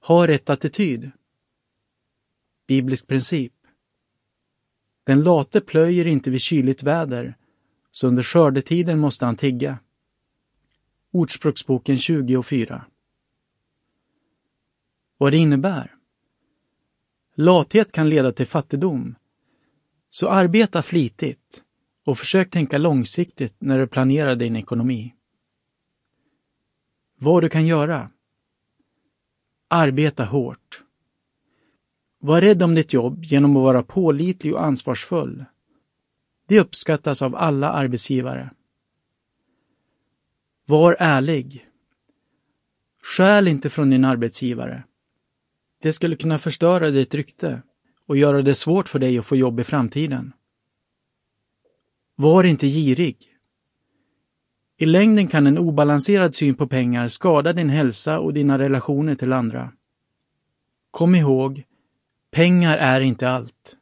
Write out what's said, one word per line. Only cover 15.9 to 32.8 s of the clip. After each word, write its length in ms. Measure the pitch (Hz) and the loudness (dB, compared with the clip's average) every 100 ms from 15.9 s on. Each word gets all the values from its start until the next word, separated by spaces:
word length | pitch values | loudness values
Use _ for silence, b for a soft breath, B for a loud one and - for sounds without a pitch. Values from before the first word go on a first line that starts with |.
| _ _ _ _ _ _ _ _ _ _ _ _ _ _ | _ _ _ _ _ _ _ _ _ _ _ _ _ _
Lathet 580 | - 156 180 143 208 214 | 0 4 4 4 0 0
kan 160 | - 156 | 0 0
leda 240 | 151 131 | 2 0
till 140 | 120 131 | 0 -4
fattigdom, 680 | 165 139 143 185 139 117 120 _ _ _ _ _ _ _ _ _ | -4 -4 -4 -4 -4 -8 -14 _ _ _ _ _ _ _ _ _
så 180 | - - | -6 -2
arbeta 540 | 190 180 202 220 165 | 2 2 2 2 0
flitigt 840 | - 170 123 _ 147 127 _ - _ _ _ _ | -2 -2 -2 _ -8 -8 _ -20 _ _ _ _
och 140 | - 131 | -6 -4
försök 320 | - 190 185 | 0 0 0
tänka 280 | 175 143 143 | -2 -2 0
långsiktigt 760 | 170 143 117 - 175 - 123 _ | 0 0 -2 -4 -6 -6 -10 _
när 200 | 139 135 | -2 0
du 80 | 131 | 0
planerar 500 | - 131 139 143 123 | 0 0 0 0 -2
din 200 | 120 113 | -4 -4
ekonomi. 580 | 104 117 120 123 117 _ _ _ _ _ _ _ _ _ _ _ _ _ _ _ _ _ _ _ _ _ | -6 -4 -2 -4 -10 _ _ _ _ _ _ _ _ _ _ _ _ _ _ _ _ _ _ _ _ _
Vad 240 | 135 170 | 2 2
du 60 | 165 | 2
kan 180 | 160 160 | 0 0
göra. 440 | 160 147 156 - _ _ _ _ _ _ _ _ _ _ _ _ _ _ _ _ | 0 -2 -4 -10 _ _ _ _ _ _ _ _ _ _ _ _ _ _ _ _
Arbeta 560 | 170 151 131 151 - | 0 0 2 -2 -2
hårt. 600 | 113 135 123 - _ - _ _ _ _ _ _ _ _ _ _ _ _ _ _ | -4 -4 -6 -10 _ -20 _ _ _ _ _ _ _ _ _ _ _ _ _ _
Var 220 | 143 165 | 0 4
rädd 220 | 190 190 | 6 4
om 120 | 175 | 4
ditt 180 | 165 | 2